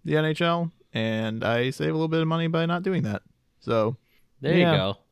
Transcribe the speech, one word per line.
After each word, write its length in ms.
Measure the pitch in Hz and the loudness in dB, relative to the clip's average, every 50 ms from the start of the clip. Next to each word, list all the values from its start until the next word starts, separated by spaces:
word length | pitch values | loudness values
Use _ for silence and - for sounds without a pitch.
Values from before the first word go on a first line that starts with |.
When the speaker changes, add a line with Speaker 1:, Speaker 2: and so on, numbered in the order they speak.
| - | -4
Speaker 1:
the 100 | 151 151 | -2 0
N 80 | 156 156 | 0 0
H 180 | 156 156 - | 0 0 0
L, 300 | 170 170 170 170 170 165 - _ _ _ - | 2 2 2 0 -2 -4 -8 _ _ _ -4
and 500 | 113 110 110 110 110 113 110 110 113 - | -4 -2 -2 -2 -2 -2 -4 -4 -2 0
I 260 | 107 117 120 123 131 | 0 0 0 0 -2
save 200 | 131 - 151 156 | -2 -2 -2 -2
a 20 | |
little 160 | 160 160 160 | 0 -2 -2
bit 140 | 160 160 165 | 0 0 0
of 80 | 160 160 | 0 0
money 180 | 165 165 165 | 0 0 0
by 180 | 165 165 160 165 | 0 0 0 0
not 160 | 165 175 175 | 0 -2 -2
doing 220 | 185 190 190 156 - | -2 -2 -2 0 -2
that. 200 | 107 104 - - _ _ _ _ _ _ _ | -2 -4 -6 -8 _ _ _ _ _ _ _
So 380 | _ - 117 113 107 113 135 - _ _ _ _ _ _ _ _ | _ 0 0 2 2 0 -2 -6 _ _ _ _ _ _ _ _
Speaker 2:
There 180 | 135 143 175 | -2 2 4
Speaker 1:
yeah. 140 | 180 175 170 | 4 4 4
Speaker 2:
you 60 | 156 | 4
go. 200 | 95 92 98 98 - _ _ | 2 0 -2 -4 -8 _ _